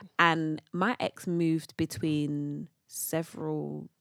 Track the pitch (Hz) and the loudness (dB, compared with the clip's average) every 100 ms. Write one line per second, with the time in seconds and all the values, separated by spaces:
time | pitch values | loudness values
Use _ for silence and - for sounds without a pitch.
0 | 190 - 170 160 156 156 - 175 202 - | -4 4 6 6 0 -2 -4 -2 0 0
1 | - - - 170 165 160 - - 160 - | -2 -4 -2 2 4 2 -2 -4 -4 -2
2 | 160 151 147 147 147 147 165 _ - - | 0 2 0 0 -2 -6 -8 _ -14 -8
3 | - 160 165 - 156 151 147 151 - _ | -2 -2 -2 -6 -4 -2 -4 -6 -10 _